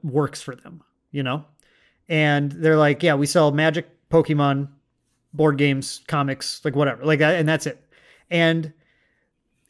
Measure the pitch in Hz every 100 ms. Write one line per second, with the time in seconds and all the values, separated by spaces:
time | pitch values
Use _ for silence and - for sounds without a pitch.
0 | 156 135 139 - - 123 - 170 _ _
1 | _ 143 131 147 - _ _ _ _ _
2 | - 156 151 143 143 139 160 156 147 143
3 | 170 143 143 175 147 147 160 160 - _
4 | - 165 156 147 143 139 139 _ _ _
5 | _ _ _ 147 156 139 143 135 135 -
6 | - 151 139 135 - - 156 139 139 113
7 | 147 147 151 175 156 156 147 - _ _
8 | _ _ - 170 165 165 160 - _ _
9 | _ _ _ _ _ _